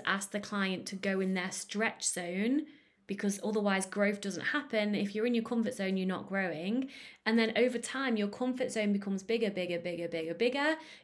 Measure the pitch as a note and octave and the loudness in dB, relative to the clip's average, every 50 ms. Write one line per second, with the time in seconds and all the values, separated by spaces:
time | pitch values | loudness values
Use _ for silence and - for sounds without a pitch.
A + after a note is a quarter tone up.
0 | - D#3 F#3+ G3 G3 - - G#3 G3+ - G#3 G3+ F#3+ F#3+ F#3 - - - G3 F#3 | 0 0 0 0 -2 -4 -6 -6 -6 -4 -2 0 0 0 0 -2 -4 -6 -6 -4
1 | G3 G3 F#3+ F#3+ F#3+ F#3+ F#3+ F3+ F3+ F#3 - - - - - G3+ A3+ G#3+ - - | -2 0 0 2 2 2 0 0 -2 -2 -4 -6 -8 -6 -2 0 0 0 0 -2
2 | - - - F#3 F3 F3 F3+ F#3+ G#3+ A#3+ C4+ D#4 D#4 - - - _ _ _ _ | -2 -2 -2 -2 -4 -2 0 0 2 2 2 2 0 -4 -10 -20 _ _ _ _
3 | _ - G3 - - G3+ G3 - - G#3+ G#3 A3 G3+ G3+ F#3+ F#3+ F#3+ - - G3+ | _ -8 -4 -2 0 0 0 0 -2 0 0 2 2 4 2 2 0 0 2 2
4 | G3+ G#3 G3+ G3+ - G3 F3 - - - - D4 C#4+ - A#3 G#3+ G#3 G#3 G#3 - | 2 2 2 0 -4 -4 -4 -2 -2 0 0 -2 -2 0 0 0 2 2 2 0
5 | G#3 G3+ - G#3+ A3+ B3 A#3+ A#3 A3+ - A#3+ A#3 A3+ F#3+ - - G3 F#3+ F#3+ F#3+ | 0 0 0 0 2 2 2 2 2 0 0 0 0 0 0 -2 0 0 2 2
6 | F#3 F#3 F#3 - G3+ - F#3+ G3 F#3+ F3 D#3 D#3 F3 G3 A#3 C4 C4+ - - - | 2 0 0 -2 -4 -4 -2 0 0 0 -2 -2 -2 -2 0 0 -2 -2 -6 -14
7 | - - - - - A3 A3+ A#3 A3+ A3 A3+ G#3+ A#3+ B3 A#3 A#3 A#3 - - C4 | -18 -18 -12 -6 0 2 4 4 4 4 4 4 4 4 4 0 -4 -4 -4 -2
8 | C4+ B3+ A3+ G#3 G3+ G3+ G#3 - B3+ B3+ B3+ B3+ B3+ - - A3+ G#3 G#3 G3+ G3 | 0 0 2 0 0 -2 -2 -2 -2 -2 0 -2 -2 -2 0 0 2 2 2 2
9 | - G3 G3 F#3+ - - A3+ A#3 A3+ G3 G3 F#3 F3+ F3 E3+ E3+ F3 F3+ E3+ E3+ | 0 0 -2 -2 -2 0 0 2 2 0 0 0 -2 -2 -2 -2 -2 -4 -4 -4
10 | E3+ E3+ E3 E3 D#3+ E3 E3+ E3+ A3+ B3+ B3+ C#4 C#4+ D#4 D#4+ D#4 - - - - | -4 -4 -4 -4 -4 -2 -2 0 2 2 2 2 2 2 0 0 -4 -14 -20 -16